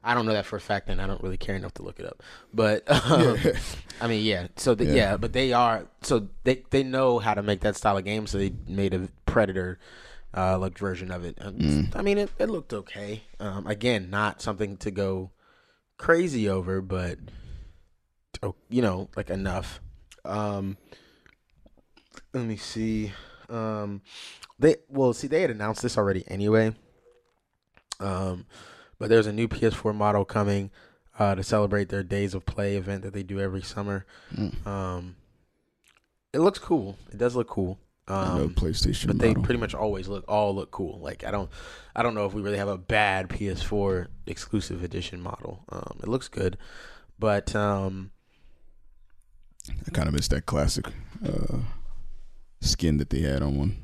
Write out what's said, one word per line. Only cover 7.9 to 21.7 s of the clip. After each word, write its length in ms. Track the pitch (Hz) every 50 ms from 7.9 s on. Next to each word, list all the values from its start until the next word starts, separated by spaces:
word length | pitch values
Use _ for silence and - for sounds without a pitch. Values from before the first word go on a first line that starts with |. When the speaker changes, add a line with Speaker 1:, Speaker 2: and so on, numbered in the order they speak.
| 101
Speaker 1:
of 80 | 98 90
game, 200 | 101 107 110 107
so 120 | 101 - 98
they 140 | 98 98 92 - -
made 260 | - 90 98 98 95 98
a 160 | 92 92 - - - -
Predator, 520 | - - 120 107 95 92 95 90 90 90 - - - - - - - - - - - -
uh, 240 | 92 92 92 92
like, 200 | 92 95 95 90 -
version 320 | 101 98 92 87 92 92
of 140 | 90 90 87
it. 120 | 85 - -
Um, 180 | - 101 - -
Speaker 2:
Mm. 360 | - 73 73 73 - - -
Speaker 1:
I 60 | -
mean, 160 | 202 202 202
it, 140 | 202 202 202 - -
it 100 | - 226
looked 240 | 214 165 131 - 117
okay. 500 | 101 95 - - 101 104 101 110 107 - - - -
Um, 280 | 104 101 95 101 -
again, 420 | - 107 104 113 123 120 104 92 87
not 320 | 98 101 107 104 - -
something 360 | - 113 104 92 107 98 101
to 120 | - - 107
go 420 | 95 101 98 95 95 92 92 92 - _ _ _ _ _ _ _ _ _ _ _ _
crazy 500 | - - - 165 170 180 175 139 117 107 101
over, 320 | 95 95 87 90 95 95
but, 380 | 95 92 95 92 90 87 80 - - - - - - - - - - - - - - _ _ _ _ _ _ _ _ _ - -
oh, 140 | - 104 - _ _ _
you 120 | 113 123
know, 280 | 120 104 90 92 98 - -
like, 120 | - 98 -
enough. 520 | 92 98 95 95 85 - 90 - - - - - - - - _ - - _
Um, 540 | - 101 107 104 104 101 101 98 95 98 _ _ _ - - _ _ _ _ _ - _ _ _ _ _ _ _ -